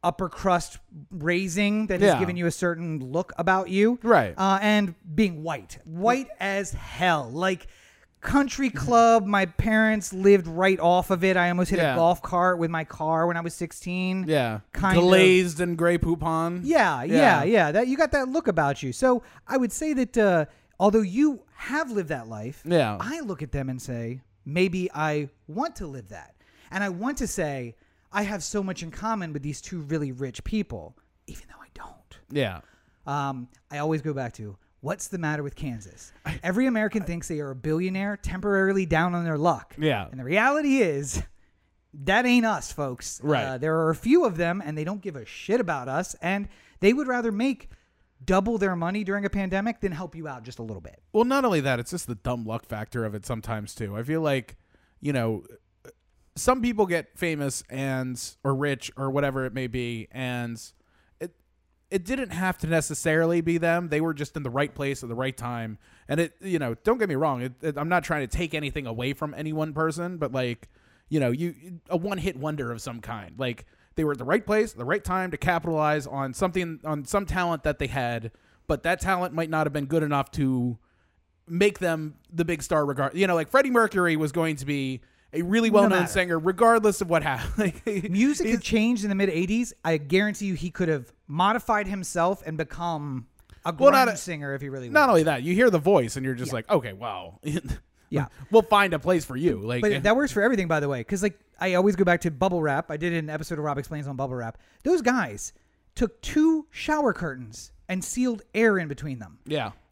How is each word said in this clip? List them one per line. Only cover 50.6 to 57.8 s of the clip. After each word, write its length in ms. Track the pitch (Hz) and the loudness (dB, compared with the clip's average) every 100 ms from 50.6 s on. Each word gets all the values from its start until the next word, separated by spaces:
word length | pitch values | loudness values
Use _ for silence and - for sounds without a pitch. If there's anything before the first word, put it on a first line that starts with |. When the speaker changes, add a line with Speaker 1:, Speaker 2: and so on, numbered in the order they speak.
Speaker 1:
little 180 | 113 101 | -12 -12
bit. 200 | 78 - _ | -14 -20 _
Speaker 2:
Well, 100 | 214 240 | 2 4
not 200 | 277 254 | 4 4
only 160 | 170 | 2
that, 180 | 135 120 | 2 0
it's 120 | 117 | -2
just 140 | 175 - | -8 -8
the 80 | 113 | -6
dumb 280 | 123 123 110 | -4 -4 -4
luck 200 | 117 - | -6 -6
factor 400 | 107 107 123 110 | -8 -6 -4 -4
of 100 | 104 | -6
it 100 | - | -8
sometimes, 480 | 117 107 110 104 | -8 -6 -8 -8
too. 220 | - 107 101 | -8 -8 -6
I 60 | |
feel 180 | 120 160 | -4 -2
like, 360 | 156 135 113 - _ _ _ _ | 0 0 -2 -20 _ _ _ _
you 140 | 143 | -4
know, 300 | 135 113 107 - - _ _ - _ _ _ _ - | 0 -2 -4 -8 -20 _ _ -20 _ _ _ _ -2
some 260 | - 262 | 0 2
people 240 | 240 214 196 | 0 2 2
get 320 | 170 - - | 0 -4 -6
famous 460 | 175 151 143 - - | -4 -2 -4 -6 -10
and, 520 | 135 | -6